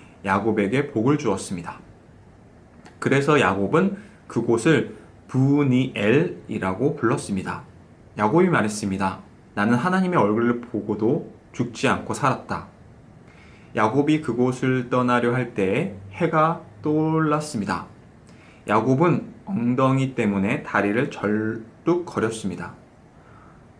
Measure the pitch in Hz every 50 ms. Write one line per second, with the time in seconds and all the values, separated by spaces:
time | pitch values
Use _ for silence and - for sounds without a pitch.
0 | - - - - - 101 95 101 104 113 101 104 101 98 120 135 139 143 - 110
1 | 107 135 151 143 143 110 95 95 - - 98 85 82 82 - - - - - -
2 | - - - - - - - - - - - - - - - - - - - -
3 | - 143 135 139 135 156 151 139 104 92 95 98 98 95 139 165 190 196 - -
4 | - - - - - - - 120 107 - 117 110 - 160 156 123 - - - -
5 | - - - - - - - 131 131 139 143 147 147 135 123 127 131 131 - 107
6 | 104 104 120 147 175 180 - - - - - 101 92 95 92 104 127 151 165 -
7 | - 113 135 143 - - 101 95 85 90 85 - - - - - - - - -
8 | - - - - 104 107 139 175 190 185 160 117 104 107 - - - 98 95 92
9 | 98 95 92 - - - - - - - - 104 104 113 120 120 123 185 185 190
10 | 185 180 180 147 104 101 107 117 120 120 120 120 - - - 104 101 110 104 -
11 | 107 117 147 185 - - - - - - - - 127 - - - - 123 98 90
12 | - - 107 - 143 131 120 - - - 95 82 80 - - - - - - -
13 | - - - - - - - - - - - - - - - 117 107 110 123 139
14 | 143 151 156 151 156 - 110 120 123 127 127 - - 131 127 127 120 - 131 127
15 | 123 123 123 120 120 120 123 131 123 120 - - 95 92 101 131 175 196 - -
16 | - - - - 170 160 165 156 156 160 160 160 - - - - - 151 151 156
17 | 156 160 160 160 160 151 151 151 151 - - 110 98 101 90 85 92 - - -
18 | - - - - - - - - - - - - - - 104 110 110 131 135 131
19 | 170 175 143 - - - - - - - 190 117 117 120 127 127 135 131 135 135
20 | 131 131 135 - 113 104 98 98 95 104 131 151 - - - 104 101 101 101 120
21 | 143 151 - - - 104 107 107 110 110 113 113 - - - - - 170 175 180
22 | 170 - - 104 101 110 107 - - 95 87 82 87 - - - - - - -
23 | - - - - - - - - - - - - - - - -